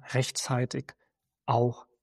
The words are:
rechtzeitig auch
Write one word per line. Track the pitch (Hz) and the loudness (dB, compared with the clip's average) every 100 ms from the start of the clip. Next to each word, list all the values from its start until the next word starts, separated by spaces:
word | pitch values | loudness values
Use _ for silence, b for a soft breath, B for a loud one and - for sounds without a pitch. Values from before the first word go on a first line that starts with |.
| - | -2
rechtzeitig | 127 131 - - 127 127 135 - - _ _ _ _ | 0 0 -4 -2 0 0 -4 -8 -16 _ _ _ _
auch | - 117 120 - - _ | 0 4 4 0 -12 _